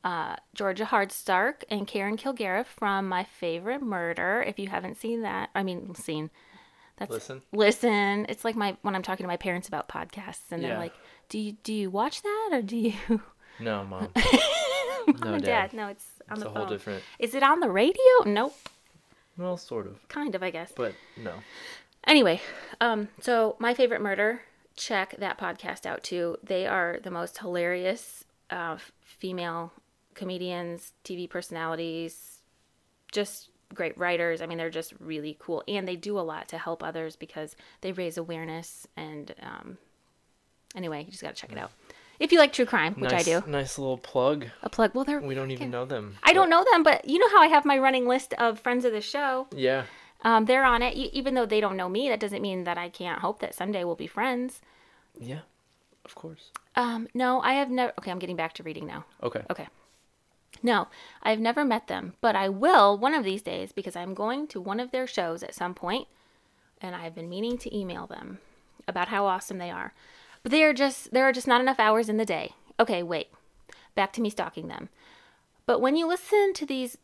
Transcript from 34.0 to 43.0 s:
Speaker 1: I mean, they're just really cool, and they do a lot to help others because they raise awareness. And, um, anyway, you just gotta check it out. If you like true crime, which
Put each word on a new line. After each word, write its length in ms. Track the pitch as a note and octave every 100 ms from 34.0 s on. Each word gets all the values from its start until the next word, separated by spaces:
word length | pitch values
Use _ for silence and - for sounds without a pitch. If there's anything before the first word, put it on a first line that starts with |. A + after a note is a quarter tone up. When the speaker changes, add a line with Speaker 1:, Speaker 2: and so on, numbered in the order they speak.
| F3+ F3 E3+ E3
Speaker 1:
I 40 | E3
mean, 140 | E3
they're 100 | E3
just 240 | E3 E3 -
really 360 | D#3+ D#3 D3+ D3
cool, 240 | - E3 -
and 200 | G3+ F#3
they 80 | F3+
do 240 | G3+ G3+
a 20 |
lot 260 | E3 D#3 -
to 100 | E3
help 240 | E3 E3
others 320 | E3 E3 D#3+ D#3+
because 400 | D#3+ - D3+ - - _
they 100 | F#3
raise 260 | F#3 F3 E3
awareness. 680 | E3 E3 E3 E3 E3 - - -
And, 380 | D#3 D3+ D3 -
um, 360 | - - - F#3+ _ _ _ _ _ _ _ _ _ -
anyway, 280 | F3 D3+
you 60 | D#3+
just 120 | F#3
gotta 100 | D3 -
check 160 | -
it 60 | -
out. 140 | - _ _ - - _
If 80 | D4+
you 80 | E4+
like 140 | C#4+
true 120 | C#4+ A#3+
crime, 280 | G#3+ D#3
which 160 | -